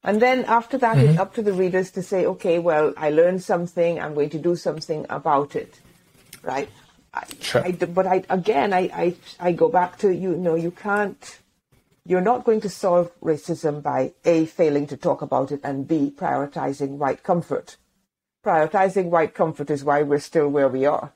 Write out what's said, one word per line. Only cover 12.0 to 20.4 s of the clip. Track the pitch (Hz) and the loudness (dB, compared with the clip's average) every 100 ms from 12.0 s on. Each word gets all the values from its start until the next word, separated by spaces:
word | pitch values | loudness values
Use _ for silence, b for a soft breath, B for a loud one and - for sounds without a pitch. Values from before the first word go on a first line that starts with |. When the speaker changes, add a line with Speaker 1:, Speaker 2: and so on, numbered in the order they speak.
| - | -2
Speaker 1:
you're | 180 | 0
not | 190 240 240 | 2 2 2
going | 220 | 0
to | 208 | 0
solve | - 190 175 175 _ | -4 2 2 2 _
racism | - 151 - 165 156 147 | -2 -2 -2 -4 -4 -4
by | 143 131 131 - | -4 -2 -4 -2
A, | - 165 160 | 2 2 0
failing | - 160 143 143 | 0 2 2 -4
to | 139 | -4
talk | 175 135 | -2 -2
about | 143 127 139 | -2 -2 -2
it, | 143 | -6
and | 143 139 139 | -6 -8 -2
B, | 160 139 - | 0 0 -2
prioritizing | 175 135 143 160 139 139 139 139 | -4 -2 -4 -6 -6 -4 -6 -4
white | 143 - | -4 -4
comfort. | - 180 160 139 - - _ _ _ _ _ _ 214 | -2 -2 0 -6 -8 -20 _ _ _ _ _ _ 0
Prioritizing | 165 156 202 190 190 180 | 2 2 2 2 0 0
white | 170 156 | 2 0
comfort | - 170 151 143 | 0 -2 -2 -4
is | 147 | -4
why | 139 143 | 0 0
we're | 147 143 | 2 0
still | - 165 | 0 0